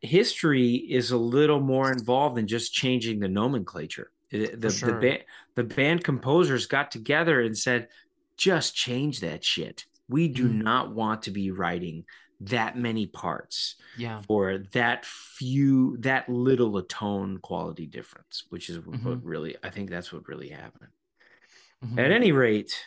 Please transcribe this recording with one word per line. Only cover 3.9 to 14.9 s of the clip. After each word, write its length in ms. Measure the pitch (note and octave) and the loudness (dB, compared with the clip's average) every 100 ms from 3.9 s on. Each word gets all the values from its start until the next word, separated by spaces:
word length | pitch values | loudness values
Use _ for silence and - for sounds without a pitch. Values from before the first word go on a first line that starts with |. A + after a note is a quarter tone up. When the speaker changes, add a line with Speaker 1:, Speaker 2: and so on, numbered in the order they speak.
| - - _ - | -12 -16 _ -10
Speaker 1:
The, 260 | G#2 G#2+ A#2 | -6 -6 -4
the, 140 | A2 | -4
Speaker 2:
For 60 | F#2+ | -2
sure. 220 | B2 A2+ | -2 2
Speaker 1:
the 80 | A#2+ | 0
ba-, 140 | - - - - - | 0 -6 -20 -8 -4
the 80 | |
band 400 | A#2 - C#3 E3+ | -2 2 2 2
composers 640 | D#3+ C3 B2 D#3+ D#3+ B2+ - | 0 -2 2 4 4 2 0
got 260 | C3+ C#3+ | -2 -2
together 500 | A#2 A2 D3 E3+ C#3 | -4 0 2 4 4
and 160 | A2+ G#2+ | 2 0
said, 300 | - A#2+ A2+ _ _ _ _ - | 0 0 -2 _ _ _ _ 0
"Just 380 | F#3+ E3+ - - | 2 2 0 -4
change 440 | - B2 D3 C#3+ | -4 -2 -2 -4
that 220 | E2 D#2 | -6 -4
shit. 420 | - - D2+ - - _ - | -2 -2 -4 -10 -20 _ -2
We 180 | C3+ E3 | 2 2
do 200 | B2+ A#2+ | 2 2
Speaker 2:
Mm-hmm. 120 | G#2+ | 2
Speaker 1:
not 320 | A2 B2+ B2+ | 2 2 0
want 300 | G#2+ A2 A2 | -2 -2 -2
to 80 | G#2+ | -4
be 200 | G2 G2 | -4 -4
writing 540 | F#2 F2 F2 F2+ D#2 - - _ - | -2 -2 -2 -6 -10 -14 -20 _ -16
that 360 | G2 A#2+ A2 B2 | -4 -2 -2 -2
many 300 | A#2+ A2 G2 | -2 -2 -4
parts 680 | - F#2 C#2 - - - - - A#2 | -6 -6 -6 -8 -8 -8 -10 -18 -10
Speaker 2:
Yeah. 240 | A#2 A2 G2+ | -10 -8 0
Speaker 1:
for 320 | G#2+ F#2+ G2 F#2+ | 0 2 -2 -2
that 320 | B2 A#2 | 0 0